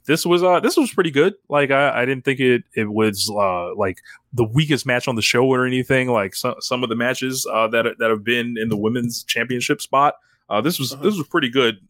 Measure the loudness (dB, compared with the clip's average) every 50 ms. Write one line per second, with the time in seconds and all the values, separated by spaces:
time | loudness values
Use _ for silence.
0 | _ -2 -2 0 2 0 2 2 4 4 2 4 2 2 2 2 0 2 0 0
1 | -2 0 2 4 2 2 2 -4 _ _ 0 0 2 2 2 2 2 2 2 0
2 | 0 0 -2 -2 -2 -2 0 2 4 4 4 2 0 -4 _ -4 -4 -2 0 2
3 | 2 2 0 -2 -4 -4 -2 0 0 0 0 -2 -4 -6 -4 -4 -2 -4 -4 -6
4 | _ -20 -20 -20 _ _ -2 -2 -2 2 2 0 2 2 0 -2 0 0 -2 -2
5 | 0 -2 -4 -2 0 0 2 4 4 4 4 2 2 0 0 -2 0 2 0 0
6 | 2 2 0 0 0 -2 -4 -6 -6 -6 -6 -6 -6 -4 -2 -2 -2 -2 -2 -2
7 | -2 -2 -2 -2 -4 -4 -4 -4 -6 -2 0 0 0 2 2 0 0 0 -2 0
8 | 0 0 0 0 0 -2 -2 -2 -2 -4 -4 -4 -4 -4 -2 -2 0 -2 0 0
9 | -2 -4 -6 -8 -6 -4 -4 -4 -2 -4 -4 -6 -2 -2 -2 -4 -2 -2 2 2
10 | 2 2 0 -2 _ _ _ _ _ _ -2 0 0 0 -2 -2 -6 -6 -6 -2
11 | -2 -2 -2 -2 -6 -4 -2 -2 -2 0 2 2 2 2 0 -2 _ _